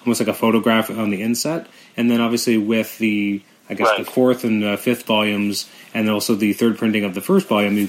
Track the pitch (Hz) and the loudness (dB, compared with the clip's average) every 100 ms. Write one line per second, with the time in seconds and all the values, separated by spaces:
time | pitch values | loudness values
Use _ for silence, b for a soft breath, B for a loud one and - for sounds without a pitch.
0 | 120 117 104 - 117 110 117 113 107 107 | -2 0 -2 0 2 2 4 2 0 -4
1 | 104 98 113 117 147 170 - B B - | -4 -2 -2 -2 -2 -6 -8 B B -2
2 | 120 117 117 117 120 113 104 113 107 - | 2 2 2 0 2 0 2 0 -2 -2
3 | 113 104 101 101 b b - 101 113 104 | -2 0 0 -4 b b -12 -2 0 0
4 | 101 - 127 123 120 107 104 101 - 120 | -2 2 2 2 0 0 0 -2 -2 -2
5 | - 110 107 104 101 98 - B B 117 | 0 0 0 0 -2 -4 -10 B B -2
6 | 107 104 - 104 104 98 117 107 113 107 | 0 0 0 0 0 2 0 0 0 0
7 | 101 92 - 196 190 107 104 104 | -2 -4 0 2 2 2 2 0